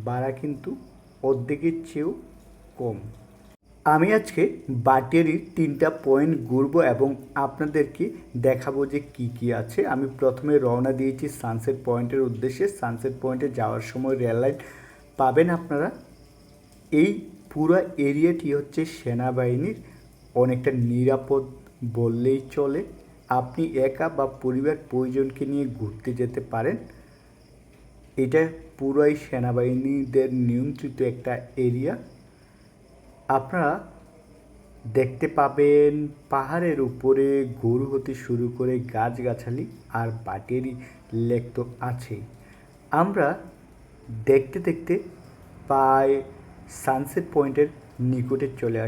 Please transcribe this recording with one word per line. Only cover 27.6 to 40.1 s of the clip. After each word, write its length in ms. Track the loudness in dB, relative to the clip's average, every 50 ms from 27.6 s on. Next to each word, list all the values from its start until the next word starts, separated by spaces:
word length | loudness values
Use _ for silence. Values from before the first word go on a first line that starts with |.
| -20 _ -20 -20 -20 -20 -20 -20 -20 -8 _
এটা 240 | -2 0 2 2 2 2 0 -2 -10 -18 -18 -10
পুরাই 380 | -6 -4 0 4 4 4 4 4 0 -4
সেনাবাহিনীদের 1040 | -6 -4 -2 -2 0 0 2 2 2 0 0 0 0 0 -2 -2 0 2 2 2 2 2 0 2
নিয়ন্ত্রিত 500 | 2 2 0 0 -2 -4 -6 -10 -8 -4 -2 -2 -2
একটা 220 | -2 -4 -6 -6 -6 -6 -8 -6 -2 0 0
এরিয়া। 280 | 0 0 0 -2 -4 -4 -6 -10 -16 -20 -20 -20 -20 _ _ _ _ _ _ _ _ _ _ _ _ -20 -20 -20 -20 -20 -8 -2 0
আপনারা 440 | 0 0 -2 -2 -2 0 0 0 0 -2 -6 -14 -20 -20 -20 -20 -20 -20 -20 -20 -20 -20 -20 -20 -20 -20 -20 -20 -20 -16 -10
দেখতে 400 | -2 0 2 2 2 0 -4 -6 -2 0
পাবেন 560 | 2 0 2 4 4 6 6 6 6 6 6 4 0 -4 -6 -8 -14 -6 -2
পাহাড়ের 500 | -2 -2 -2 -2 -2 -2 0 0 0 0
উপরে 460 | -2 -2 -2 0 2 4 4 4 4 4 2 2 0 -2 -4 -2 0
গরু 220 | 0 0 0 0
হতে 260 | -2 -4 -4 -4 -6 -8 -8 -6
শুরু 200 | -4 -2 -2 -2 -4 -4
করে 160 | -2 -2 -2 -2 -2 -4 -4 -2
গাছগাছালি, 720 | -2 -2 -2 -2 -4 -4 -4 -4 -4 -6 -6 -6 -6 -6 -10 -12 -18 -12 -8 -6 -4
আর 80 | -4 -4